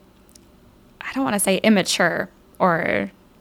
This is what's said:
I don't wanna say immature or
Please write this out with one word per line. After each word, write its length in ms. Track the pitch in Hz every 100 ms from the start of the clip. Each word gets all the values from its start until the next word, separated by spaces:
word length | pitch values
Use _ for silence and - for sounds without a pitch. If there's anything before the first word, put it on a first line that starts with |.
| _ _ _ - _ _ - _ _ _
I 120 | -
don't 100 | 262
wanna 160 | 262 208
say 180 | - 190
immature 720 | 220 208 170 - 175 170 - - _ -
or 520 | 185 165 - 202 196 - _ _